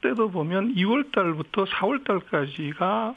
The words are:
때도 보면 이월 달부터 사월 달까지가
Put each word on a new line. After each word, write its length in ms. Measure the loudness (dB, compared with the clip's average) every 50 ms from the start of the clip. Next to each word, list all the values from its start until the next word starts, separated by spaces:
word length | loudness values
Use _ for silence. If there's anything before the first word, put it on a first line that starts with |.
때도 300 | 0 0 2 2 0 0
보면 420 | 0 -2 -2 0 0 0 0 0 2
이월 340 | 2 4 4 4 2 2 0
달부터 560 | 0 2 2 2 0 -2 -6 -4 -2 -2 0
사월 380 | 0 0 -2 0 0 0 -2 0
달까지가 1120 | 0 -2 -2 0 0 0 0 0 -2 -4 -6 -6 -6 -2 -2 0 0 0 0 -2 -4 -6